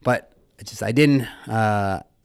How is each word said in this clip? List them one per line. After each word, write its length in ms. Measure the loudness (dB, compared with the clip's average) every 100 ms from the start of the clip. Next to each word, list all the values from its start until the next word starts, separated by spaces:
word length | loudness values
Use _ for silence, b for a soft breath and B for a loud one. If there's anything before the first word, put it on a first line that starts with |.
But 280 | -4 -4 -6 _ _ -20
it 100 | -18
just, 140 | -8
I 120 | -2
didn't, 300 | 2 4 4 0 B -6
uh, 520 | 0 0 0 -2 -4 -8 _